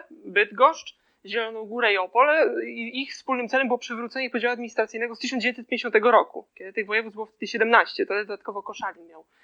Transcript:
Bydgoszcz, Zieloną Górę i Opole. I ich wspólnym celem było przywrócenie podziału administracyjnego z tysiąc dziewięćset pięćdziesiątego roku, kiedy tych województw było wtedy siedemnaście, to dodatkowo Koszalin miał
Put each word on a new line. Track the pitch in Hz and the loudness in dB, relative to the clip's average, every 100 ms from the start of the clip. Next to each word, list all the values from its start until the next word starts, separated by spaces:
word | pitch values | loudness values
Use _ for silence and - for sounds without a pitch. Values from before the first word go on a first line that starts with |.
| - | 0
Bydgoszcz, | - 196 185 214 208 277 320 - - _ _ | -20 -2 0 2 4 4 4 -12 -20 _ _
Zieloną | 196 220 226 226 | -8 -6 -4 -6
Górę | 214 233 233 | -8 0 2
i | 196 | 2
Opole. | 185 226 285 311 277 240 233 | 2 4 4 6 2 0 -6
I | 233 226 247 | -8 -8 -8
ich | 277 | -8
wspólnym | - - 254 233 | -10 -4 -4 0
celem | 262 262 | 0 2
było | 240 | 0
przywrócenie | - 226 233 262 247 | -2 -8 -6 -6 -4
podziału | 240 240 | -2 -2
administracyjnego | 240 233 - 220 226 233 | -2 -6 -2 -2 -2 -6
z | 226 | -6
tysiąc | 247 262 | -6 -2
dziewięćset | 233 240 233 | -2 -4 -6
pięćdziesiątego | 240 240 208 226 | -4 0 2 6
roku, | 220 - - - | 4 4 -6 -16
kiedy | - 185 | -18 -10
tych | 208 202 | -8 -4
województw | 214 226 | -4 -4
było | 202 214 | -12 -14
wtedy | - 202 | -10 -8
siedemnaście, | 233 220 233 170 - 190 | 0 6 6 4 -2 -2
to | |
dodatkowo | 202 208 202 - 202 | -2 -6 -10 -10 -12
Koszalin | - - 202 175 170 | -12 -10 -10 -10 -20
miał | 160 _ _ | -20 _ _